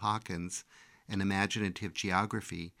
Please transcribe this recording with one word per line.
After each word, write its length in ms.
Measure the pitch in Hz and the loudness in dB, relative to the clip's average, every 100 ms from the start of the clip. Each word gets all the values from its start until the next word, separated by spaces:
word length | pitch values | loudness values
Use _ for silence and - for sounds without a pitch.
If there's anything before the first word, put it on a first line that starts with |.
Hawkins, 640 | 104 107 - 87 90 - - - - - - | 0 0 -2 -4 -4 -6 -12 -20 -20 -20 -4
An 120 | 101 | 0
Imaginative 720 | 98 98 98 113 104 90 101 | 2 4 2 2 0 -2 -6
Geography, 800 | - 98 92 104 110 - 87 85 - | -4 2 4 4 0 -4 -8 -8 -12